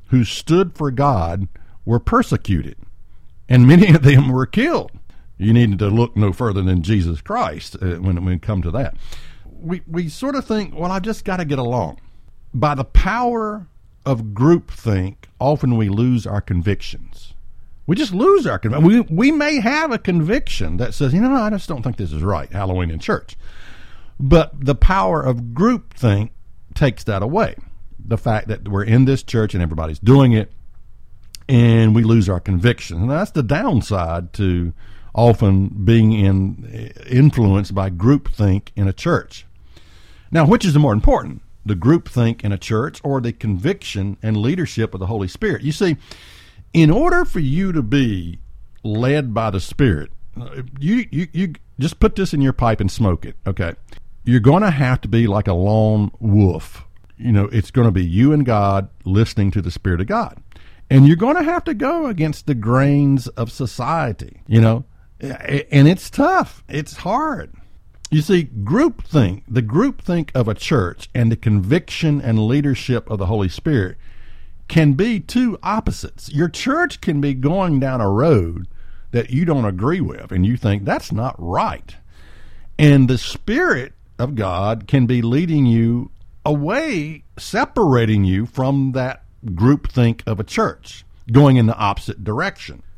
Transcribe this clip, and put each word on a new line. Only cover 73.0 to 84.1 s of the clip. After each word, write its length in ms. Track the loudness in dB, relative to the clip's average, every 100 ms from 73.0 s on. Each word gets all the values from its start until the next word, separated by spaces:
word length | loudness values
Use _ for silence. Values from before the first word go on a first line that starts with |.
| -4
of 80 | -6
the 80 | -2
Holy 220 | -2 -2
Spirit 500 | -4 -2 0 -2 -8 -16 -16 -14 -16 -16 -16 -2
can 280 | 2 4
be 260 | 2 0 -2
two 380 | -2 0 0 -2
opposites. 720 | -4 -4 -4 -6 -10 -14 -6
Your 160 | -2 -2
church 540 | -2 -4 -2 -4 -4
can 180 | -4 -2
be 140 | -2
going 460 | 0 0 0 0 0
down 200 | 0 0
a 100 | 0
road 560 | 2 4 4 2 -6 -10 -12 -12 -12 -6
that 180 | -4 -2
you 160 | -2
don't 220 | 0 0 -2
agree 340 | -2 -2 -2
with, 320 | -4 -8 -6
and 140 | 0 0
you 100 | 0
think, 280 | 0 -2
"That's 280 | -2 -4 -4
not 220 | -6 -6 -8
right." 580 | -6 -4 -4 -6 -14 -20 -20 -20 -20 -20 -18 -16 -8 4
And 280 | 6 8 4
the 120 | 0
Spirit 760 | -6 -10 -4 -2 0 -2 -6 -16 -14